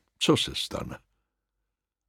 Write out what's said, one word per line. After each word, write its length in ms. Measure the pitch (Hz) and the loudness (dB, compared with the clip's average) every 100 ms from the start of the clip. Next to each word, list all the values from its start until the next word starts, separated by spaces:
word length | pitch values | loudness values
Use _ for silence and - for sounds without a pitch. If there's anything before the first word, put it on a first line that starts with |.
| _ - | _ -2
Co 180 | - 151 | 4 4
se 180 | - 67 | 2 -4
stane? 440 | - - 64 - _ _ _ _ _ _ _ _ _ _ | -6 -8 -10 -12 _ _ _ _ _ _ _ _ _ _